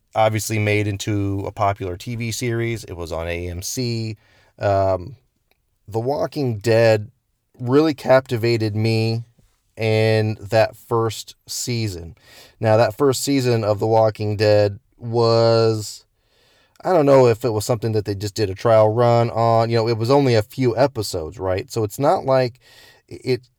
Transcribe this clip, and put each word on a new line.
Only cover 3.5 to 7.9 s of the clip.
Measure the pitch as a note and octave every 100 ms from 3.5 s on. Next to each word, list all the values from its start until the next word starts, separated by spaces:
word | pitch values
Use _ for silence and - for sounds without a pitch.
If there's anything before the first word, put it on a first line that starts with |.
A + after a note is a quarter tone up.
| F2
C. | - - B2 A#2 A2 G#2+ _ _ _ -
Um, | G#2 G2 F#2+ F#2 F2 - _ _ _ _ _ _ -
The | A2
Walking | B2 D3 E3+ D3+ B2+ G#2+
Dead | A#2 A2+ A2+ G#2+ G#2 _ _ _ _ -
really | B2 C#3 D#3+